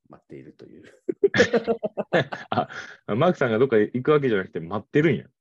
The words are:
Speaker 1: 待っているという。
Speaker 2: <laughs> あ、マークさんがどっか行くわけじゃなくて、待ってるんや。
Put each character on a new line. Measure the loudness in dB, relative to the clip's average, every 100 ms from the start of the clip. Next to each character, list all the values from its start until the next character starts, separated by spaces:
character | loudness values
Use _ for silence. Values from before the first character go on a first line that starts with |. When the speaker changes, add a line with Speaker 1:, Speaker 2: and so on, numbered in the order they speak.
| _
Speaker 1:
待 | -20
っ |
て | _ -20
い |
る | -20
と | -20
い | -20 -20
う。 | -20 _ -10 0 0
Speaker 2:
<laughs> | 2 2 2 -2 -4 -4 -8 -2 -2 -2 -8 -6
あ、 | -4 -4 -10 -16 -16 -6
マ | 0 2
ー |
ク | 2
さ | 0
ん |
が | 2
ど |
っ | 4
か | 4
行 | 2 0
く | 2
わ | 2
け | 2
じ | 0
ゃ |
な |
く | -2
て、 | -8
待 | -8 -8 -2
っ |
て | 0
る | 2
ん | 0
や。 | -4 _